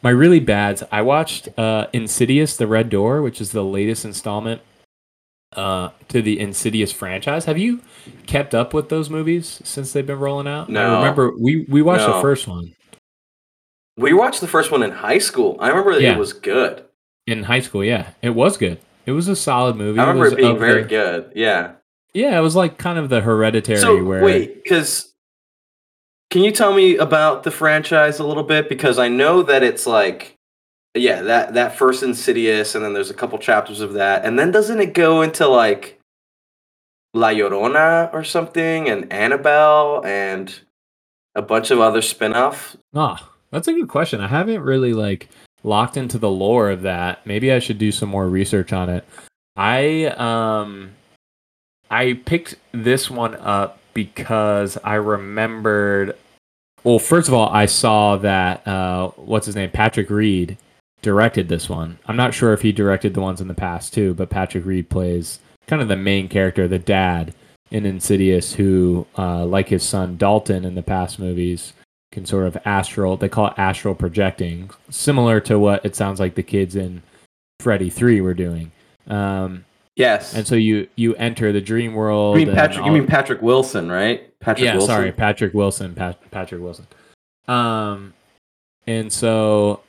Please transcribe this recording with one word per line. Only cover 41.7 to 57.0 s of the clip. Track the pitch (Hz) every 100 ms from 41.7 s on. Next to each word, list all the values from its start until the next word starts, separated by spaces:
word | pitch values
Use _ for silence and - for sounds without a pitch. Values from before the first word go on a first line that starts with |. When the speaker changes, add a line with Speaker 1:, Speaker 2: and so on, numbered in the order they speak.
Speaker 2:
of | 123
other | 110 110
spin-off? | 107 - 107 110 131 - - - _
Speaker 1:
Ah, | 143 147 90 - _ _
that's | 151 170
a |
good | 330 -
question. | 143 165 110
I | 98
haven't | 139 202 220
really, | 135 135 123
like, | 113 104 95 - _ _ _
locked | 107 107 123 -
into | 127 123
the | 107
lore | 95 98 120 104
of | 95
that. | 95 87 90 90 -
Maybe | 104 131
I | 127
should | 120 104
do | 107
some | 101 107
more | 98 92
research | 92 95 104 90
on | 95 90
it. | 90 - - - _ _ -
I, | 101 127 147 160 156 -
um, | 120 113 113 107 104 98 95 104 _ _ _ _ _ _ _ _ _
I | 110 127 123 -
picked | 170 170 - _
this | 120 113 131 -
one | 123 117 110
up | 95 101 98 - _
because | 113 104 - - 110 107 101 101 -
I | 107 107
remembered, | 104 104 98 104 110 110 107 104 101 101 98 - _ _ _ _ _ _
well, | 120
first | 117